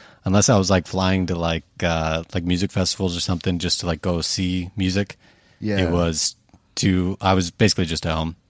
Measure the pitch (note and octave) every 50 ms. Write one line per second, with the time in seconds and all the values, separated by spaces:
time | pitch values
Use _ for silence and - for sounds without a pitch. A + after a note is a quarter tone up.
0 | - - - _ - F#2+ F#2+ G#2 G#2 - A#2 G2+ F#2+ F2 F#2+ F#2 D#2+ - - F#2
1 | F#2+ F#2 F#2+ F#2+ F2+ E2+ F2+ E2+ E2+ E2 E2 E2 - _ _ - F2+ E2+ E2 D#2+
2 | D#2+ D#2+ D#2+ E2 E2 - - F#2+ E2+ F2+ F2+ F2 G2 - - G2 F#2 - - -
3 | G2 F2+ E2+ F2 - - F#2 E2 - G2 F2+ E2+ F2 E2+ - - - F2 E2 D#2
4 | - F#2+ F2 E2+ D#2 - - - F#2 F2+ F2+ F#2 F2 F#2 - G2+ F#2 F#2 F2+ G2+
5 | G2+ - - _ _ _ _ _ _ _ _ - - G#2+ - - F#2 D#2+ F2 F2
6 | E2+ E2+ D#2+ D#2 - - - _ _ _ _ - _ _ - - - G2+ F#2 F#2
7 | F2+ F2+ F#2+ - - F#2+ F#2+ F#2 F2+ E2+ - - A2+ G2 - - F2+ D#2+ E2 D#2
8 | - E2+ D#2+ D#2+ D#2+ E2 E2+ _ _